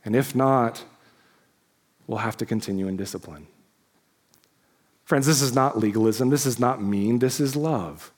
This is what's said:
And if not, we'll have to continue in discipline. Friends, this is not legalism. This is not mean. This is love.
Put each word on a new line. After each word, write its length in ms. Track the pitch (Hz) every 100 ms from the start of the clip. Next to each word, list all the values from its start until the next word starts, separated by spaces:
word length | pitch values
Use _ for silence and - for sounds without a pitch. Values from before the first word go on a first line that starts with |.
And 120 | - 117
if 200 | 135 127
not, 500 | 135 135 117 - - _ _ _ _ _ _ _ _ _ _ _ -
we'll 120 | 110
have 180 | 110 107
to 80 | 113
continue 400 | 110 - 98 95
in 100 | 95
discipline. 480 | 98 95 - 76 76 _ _ _ _ _ _ _ _ _ _ _ _ _ _ _
Friends, 220 | - 147 135
this 160 | 147
is 140 | 135 127
not 240 | 135 113
legalism. 500 | 107 107 110 107 127
This 160 | 143 139
is 140 | 113
not 220 | 123 127
mean. 380 | 101 101 104 120
This 200 | 127 131
is 160 | 143 143
love. 560 | 156 139 85 - -